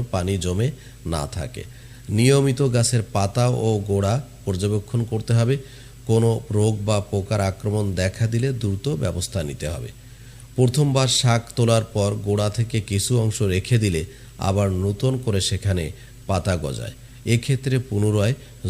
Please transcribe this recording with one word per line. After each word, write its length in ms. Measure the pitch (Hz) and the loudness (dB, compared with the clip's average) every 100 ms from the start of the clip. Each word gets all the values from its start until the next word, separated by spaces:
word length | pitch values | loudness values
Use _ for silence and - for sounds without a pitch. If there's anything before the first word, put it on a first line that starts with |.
| 123 | -2
পানি 220 | 92 90 98 | -2 0 0
জমে 300 | 90 90 131 151 - - 80 | 0 0 0 -4 -12 -12 -6
না 180 | 80 71 | -4 -4
থাকে। 360 | 92 65 - - - - - - | -6 -8 -10 -16 -18 -20 -16 -4
নিয়মিত 520 | 104 123 139 139 127 | 2 6 6 4 2
গাছের 420 | 139 120 113 120 104 | 2 2 2 0 -2
পাতা 340 | 104 98 120 123 120 | -2 -2 0 0 2
ও 120 | 110 107 | 0 0
গোড়া 360 | 101 101 98 123 - - | 0 0 2 0 -4 -8
পর্যবেক্ষণ 580 | - 90 101 107 - 120 | -6 -2 0 -2 -2 -4
করতে 300 | 113 113 113 | -2 -4 0
হবে। 220 | 117 117 139 - - - - - | 2 2 0 -4 -18 -20 -10 0
কোনো 240 | 113 113 113 - | 4 4 2 0
রোগ 220 | 104 110 104 101 | 2 2 2 0
বা 120 | 104 | -2
পোকার 400 | 95 101 95 107 | 0 -4 0 0
আক্রমণ 440 | 95 92 107 104 101 90 | 0 -2 -2 -2 0 0
দেখা 300 | 95 - 113 | -2 0 0
দিলে 220 | 117 135 | 0 -2
দ্রুত 320 | 123 107 98 139 | -2 -2 -2 -4
ব্যবস্থা 500 | 156 104 85 - 95 | -2 -2 -4 -4 -4
নিতে 240 | 73 65 73 | -6 -6 -8
হবে। 200 | 67 58 - - - - - - - | -8 -10 -14 -20 -20 -20 -20 -6 2
প্রথমবার 520 | 127 147 147 131 131 | 2 4 2 4 2
শাক 360 | - 123 117 - - | 2 4 2 0 2
তোলার 300 | 113 113 107 | 4 4 2
পর 160 | 107 101 107 | 0 0 0
গোড়া 320 | 104 101 104 | 0 0 0
থেকে 280 | 110 113 113 | 0 -2 -2
কিছু 300 | 101 101 - 123 | -2 -2 2 2
অংশ 180 | 110 - | 2 0
রেখে 360 | 101 92 - 120 | 0 0 2 2
দিলে 240 | 104 80 - - - - | 4 2 -2 -10 -18 -4
আবার 280 | 95 98 98 | 0 2 2
নতুন 420 | 92 98 101 131 127 | 2 0 0 0 0
করে 220 | 120 98 | 0 -2
সেখানে 420 | - 95 98 90 76 - - - - | 0 -2 0 0 -2 -8 -18 -12 -4
পাতা 280 | 92 98 87 | -2 0 -2
গজায়। 400 | 71 58 57 - - - - | -2 -6 -8 -12 -18 -8 0
এক্ষেত্রে 500 | 117 131 131 131 131 | 0 0 -2 0 -2
পুনরায় 560 | 123 101 107 104 104 139 - - 92 | -2 0 2 2 2 -2 -8 -8 -4